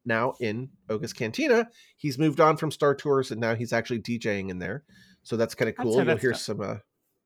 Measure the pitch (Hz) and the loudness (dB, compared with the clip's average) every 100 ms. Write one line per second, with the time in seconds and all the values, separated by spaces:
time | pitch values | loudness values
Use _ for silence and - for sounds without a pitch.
0 | 113 113 123 - 117 110 131 - - 110 | -2 0 0 -2 -4 -4 -8 -12 -6 -4
1 | 113 - 113 113 311 233 233 - - _ | -6 -4 -4 -2 2 2 0 -8 -20 _
2 | 147 127 156 156 156 156 160 - 147 139 | -6 0 2 6 4 4 -2 2 2 2
3 | 147 135 131 110 117 113 117 117 110 120 | 2 2 0 -2 0 0 0 -2 -2 -4
4 | - 117 113 101 95 90 92 131 - - | -4 -4 -2 -2 -4 -6 -6 -8 -10 -20
5 | - _ - 110 113 - 113 107 123 120 | -20 _ -4 0 0 0 -2 0 2 4
6 | 160 - 131 - - 101 101 110 - _ | 4 2 2 0 -4 -6 -6 -8 -12 _
7 | _ _ | _ _